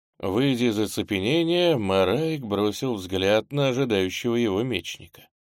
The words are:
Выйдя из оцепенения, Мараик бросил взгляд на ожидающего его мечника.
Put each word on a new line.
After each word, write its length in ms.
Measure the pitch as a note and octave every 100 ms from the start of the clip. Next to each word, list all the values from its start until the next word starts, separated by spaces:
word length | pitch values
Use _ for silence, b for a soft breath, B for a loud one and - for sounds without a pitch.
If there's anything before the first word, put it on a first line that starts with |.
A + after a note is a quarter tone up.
| _ _
Выйдя 520 | F#2+ G2 C#3 A#2+ A#2+
из 80 | G#2+
оцепенения, 960 | G2+ - F2+ G2 G2 D#3+ E3 F3 F3 C#3+
Мараик 640 | G2 F#2+ F#2 - D#3+ D#3
бросил 520 | A#2 G2+ G#2 G2+ C3+
взгляд 580 | A2 F2+ F#2 F#2+ A2 A2
на 160 | C#3+ C#3
ожидающего 680 | B2 C3+ G2+ F#2+ - A#2+
его 280 | A#2 A#2 F#2+
мечника. 680 | B2+ G2 - - - - - _